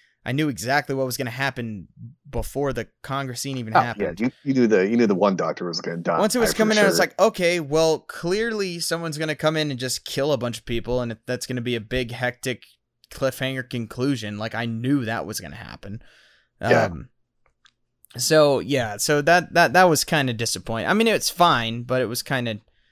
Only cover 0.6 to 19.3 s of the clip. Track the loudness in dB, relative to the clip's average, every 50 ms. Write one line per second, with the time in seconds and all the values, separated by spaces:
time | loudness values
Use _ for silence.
0.6 | -2 0 0 0 0 -2 -2 -2 -2 -2 -4 -6 -6 -6 -4 -4 -4 -4 -4 -6
1.6 | -8 -8 -8 -10 -12 -16 _ -20 -18 -18 -20 _ _ -8 -6 -6 -6 -4 -4 -4
2.6 | -2 -2 -2 -4 -6 -10 _ _ -10 -8 -6 -6 -6 -6 -8 -8 -8 -6 -6 -6
3.6 | -4 0 2 2 2 2 -2 -4 -4 -4 -4 -2 -4 -4 -4 _ -2 0 4 4
4.6 | 6 6 6 6 4 4 4 4 4 4 4 4 4 4 4 2 -2 -4 -4 -4
5.6 | -6 -6 -6 -6 -6 -6 -8 -4 -2 0 2 2 2 2 2 2 0 0 2 2
6.6 | 2 2 4 4 4 4 4 2 0 0 2 2 2 2 2 2 2 2 2 0
7.6 | -2 0 2 2 4 4 2 0 _ -12 -14 -6 -4 -2 0 0 0 -2 -2 -4
8.6 | -4 -4 -4 -6 -4 -4 -4 -4 -4 -6 -4 -4 -4 -4 -4 0 0 0 2 2
9.6 | 0 -2 -2 -4 -4 -4 -6 -6 -6 -6 -4 -2 0 0 0 0 -2 -4 -6 -8
10.6 | -6 -4 -4 -4 -2 -2 -2 -2 -2 -4 -8 -10 -8 -6 -6 -6 -6 -6 -6 -4
11.6 | -2 -2 -4 -4 -4 -4 -4 -4 -4 -4 -6 -4 -4 -4 -4 -4 -6 -6 -6 -6
12.6 | -10 -20 _ _ _ _ _ _ _ -16 -8 -2 -2 -2 -2 -2 -6 -4 -4 -6
13.6 | -8 -6 -6 -6 -6 -6 -4 -2 0 0 0 -2 -4 -8 -8 -6 -8 -6 -6 -4
14.6 | -4 -4 -4 -4 0 0 0 0 0 -2 -4 -4 -6 -6 -8 -10 -12 -14 -14 -14
15.6 | -16 -16 -16 -16 -14 -14 -14 -14 -16 -18 _ _ _ _ _ _ _ _ _ -4
16.6 | 2 4 4 4 4 0 -4 -10 -14 -16 _ _ _ _ _ _ _ _ _ _
17.6 | _ _ _ _ _ _ _ _ _ _ -8 -4 0 4 6 6 8 6 6 2
18.6 | 0 0 -2 -2 -2 -2 -4 -4 0 0 2 2 4 4